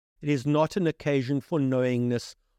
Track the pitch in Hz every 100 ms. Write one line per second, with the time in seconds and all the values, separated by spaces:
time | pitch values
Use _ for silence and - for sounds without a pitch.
0 | _ - 147 139 143 147 156 208 165 -
1 | 151 143 123 143 - 160 135 127 127 123
2 | 123 120 - - _